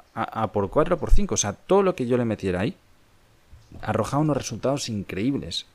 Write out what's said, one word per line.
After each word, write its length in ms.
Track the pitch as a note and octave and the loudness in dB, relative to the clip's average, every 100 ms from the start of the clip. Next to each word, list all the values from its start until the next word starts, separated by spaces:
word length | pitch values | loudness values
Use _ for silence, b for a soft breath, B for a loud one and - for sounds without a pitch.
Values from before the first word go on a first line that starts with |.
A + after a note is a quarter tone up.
| - | -14
a, 280 | - - - | -8 -8 -4
a 100 | A2 | -4
por 180 | G#2 G2 | -2 0
cuatro, 280 | C#3+ - E3+ | 0 0 0
por 120 | - | 6
cinco. 240 | - F#3+ | 6 6
O 40 | G#2 | 0
sea, 140 | G2+ | -2
todo 300 | F#2+ - F#3+ | -4 2 2
lo 120 | F#3+ | 2
que 120 | F3 A#2+ | 0 0
yo 100 | B2 | 0
le 80 | |
metiera 360 | A#2 G#2 F#2+ F2+ | 0 -2 -2 -2
ahí 160 | A#2 - _ _ _ _ _ _ _ - - - | -2 -6 _ _ _ _ _ _ _ -20 -20 -12
arrojaba 400 | - G#2+ G#2+ C#3 | -6 -4 -2 0
unos 140 | D#3 C3 | 0 0
resultados 520 | - G#2+ B2 C#3 - | -4 -4 -4 -2 -4
increíbles. 760 | G#2 F2+ F2 A#2+ C3+ E2 - - | -6 -6 -4 -2 -2 -6 -10 -10